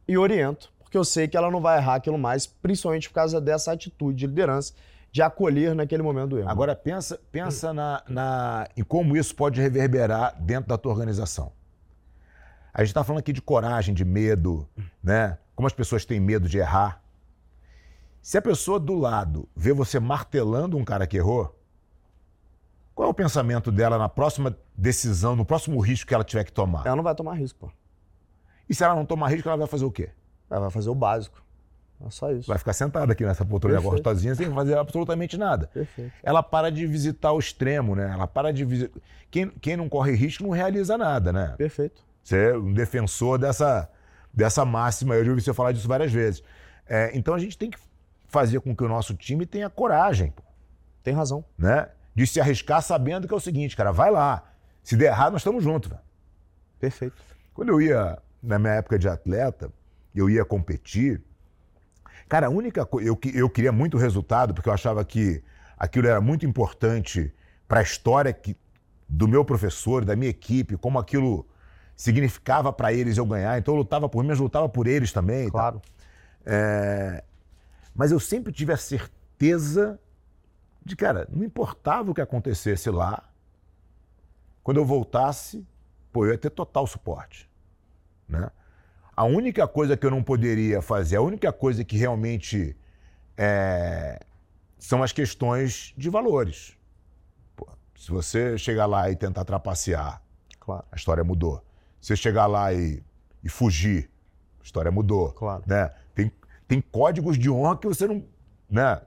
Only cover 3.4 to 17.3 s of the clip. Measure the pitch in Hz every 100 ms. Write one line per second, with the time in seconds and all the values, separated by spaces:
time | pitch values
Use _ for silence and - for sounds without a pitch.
3.4 | 147 156 160 165 180 - 143 131 139 147
4.4 | 165 139 143 - - - - 139 160 -
5.4 | 180 143 165 160 147 160 156 135 135 131
6.4 | 98 107 139 139 147 185 - 175 _ -
7.4 | 185 131 160 156 147 139 - 127 131 131
8.4 | 120 113 107 - 104 165 165 151 - -
9.4 | 143 127 135 131 127 127 113 110 120 -
10.4 | 82 127 123 117 131 107 113 101 101 -
11.4 | 67 - _ _ _ _ _ - _ -
12.4 | - - - - 107 151 143 151 147 135
13.4 | - 131 117 120 98 92 92 98 110 104
14.4 | 85 80 73 - 92 _ 90 107 107 85
15.4 | _ - 131 - 110 113 - 107 95 107
16.4 | 90 95 80 92 101 - _ _ _